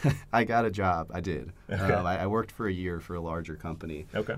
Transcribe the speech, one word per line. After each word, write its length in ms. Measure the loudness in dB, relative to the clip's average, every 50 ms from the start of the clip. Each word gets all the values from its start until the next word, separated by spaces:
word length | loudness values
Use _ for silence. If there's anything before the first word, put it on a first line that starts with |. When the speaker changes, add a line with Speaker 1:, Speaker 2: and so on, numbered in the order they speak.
| 2
Speaker 1:
<laughs> 260 | 2 2 2 0 2
I 120 | 2 4 4
got 220 | 4 4 4 4
a 40 | 2
job. 400 | 2 2 2 2 2 2 0 -4
I 80 | -4 -4
did. 320 | -2 -2 -2 -2 -4 -8 -12 -14 -8 -4
Speaker 2:
Okay. 120 | -2 2 4 4 4
Speaker 1:
Um, 100 | 4 4
I, 120 | 2 0 0
I 60 | 0
worked 240 | 2 2 0 0 -2
for 140 | -4 -4 -2 -2
a 40 |
year 280 | -2 -2 -2 -4 -4 -4
for 140 | -6 -6 -6
a 60 | -6
larger 360 | -4 -4 -4 -4 -4 -6 -8
company. 500 | -8 -8 -8 -8 -8 -8 -8 -8 -8 -10 -6 -4
Speaker 2:
Okay. 220 | -4 -4 -4 -6